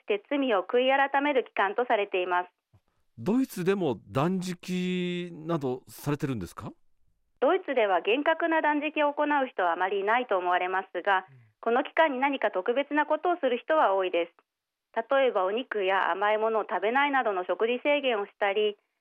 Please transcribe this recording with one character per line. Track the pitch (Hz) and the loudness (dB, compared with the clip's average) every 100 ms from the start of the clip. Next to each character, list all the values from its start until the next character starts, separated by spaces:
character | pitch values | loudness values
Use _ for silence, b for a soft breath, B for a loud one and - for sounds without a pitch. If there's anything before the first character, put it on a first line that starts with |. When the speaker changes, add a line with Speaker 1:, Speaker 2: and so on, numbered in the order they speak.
Speaker 1:
し | - | -2
て | 202 - | -4 -2
罪 | 285 262 | -2 2
を | 214 | 0
悔 | - 247 262 | 2 2 4
い | |
改 | 269 277 277 | 4 2 2
め | 294 | 2
る | 262 | 0
期 | 220 | 0
間 | - 202 | -2 0
と | 202 | 0
さ | 247 220 | 0 0
れ | 202 | 0
て | 190 | -2
い | 180 | 0
ま | 180 | 0
す。 | 180 _ _ _ _ _ _ - | -2 _ _ _ _ _ _ -6
Speaker 2:
ド | 120 240 | 0 0
イ | 262 | 0
ツ | - | -2
で | 175 | 0
も | 196 160 107 104 | 0 0 -2 -4
断 | 104 160 190 | -2 0 0
食 | 180 175 - 180 180 180 180 175 175 170 156 | -4 -8 -6 -4 -2 -2 -4 -6 -8 -10 -4
な | 165 | -2
ど | 135 127 - | -2 -4 -10
さ | - - | -10 -4
れ | 147 | -2
て | 139 | -2
る | |
ん | 120 | -4
で | 85 | -8
す | - | -12
か？ | - - _ _ _ _ _ _ | -16 -18 _ _ _ _ _ _
Speaker 1:
ド | 269 | 0
イ | 381 | 2
ツ | 339 | 0
で | 247 208 | 0 2
は | 175 | 2
厳 | 180 262 | 2 0
格 | 294 320 339 | 2 0 0
な | 320 | 0
断 | 302 302 | 2 0
食 | 302 302 | -2 0
を | 294 | 0
行 | 294 | 0
う | 294 294 262 | 0 0 -2
人 | - | 0
は | 180 | 0
あ | 165 | 0
ま | 185 | 0
り | 202 | 0
い | |
な | 202 233 | 0 0
い | 233 | 0
と | 190 | -2
思 | 180 | 2
わ | 180 | 0
れ | 180 | 0
ま | 190 | -2
す | 196 - | -4 -6
が、 | 180 190 185 | 0 0 -2
Speaker 2:
う | |
ん。 | - - _ | -18 -20 _
Speaker 1:
こ | 233 | -2
の | 240 | 0
期 | 285 | 0
間 | - 320 | 2 2
に | 254 | 2
何 | 277 269 | -2 0
か | 208 | -2
特 | 185 185 | -2 -2
別 | 240 277 | -2 0
な | 294 294 | -2 0
こ | 311 | 0
と | 359 | 0
を | 339 | 0
す | 262 | 0
る | 240 | -2
人 | - 311 | 0 2
は | 233 | 4
多 | 196 | 2
い | 185 | 0
で | 170 170 | -2 -4
す。 | _ _ _ _ _ _ - 226 | _ _ _ _ _ _ -8 0
例 | 269 262 | 2 4
え | |
ば、 | 202 | 2
お | 185 | 0
肉 | 214 262 214 | -2 -4 -2
や | 190 190 170 | 0 2 0
甘 | 180 208 | 0 0
い | 214 | 2
も | 220 | 0
の | 220 | 0
を | 196 | -2
食 | 185 | -2
べ | 202 | 0
な | 262 285 | 2 2
い | |
な | 269 | 2
ど | 226 | 0
の | 185 | -2
食 | 180 180 226 | -2 -2 0
事 | 247 | 0
制 | 294 294 | 0 0
限 | 269 220 | 0 -2
を | 202 | -4
し | _ | _
た | 202 | -2
り、 | 196 214 208 _ _ | 0 0 -2 _ _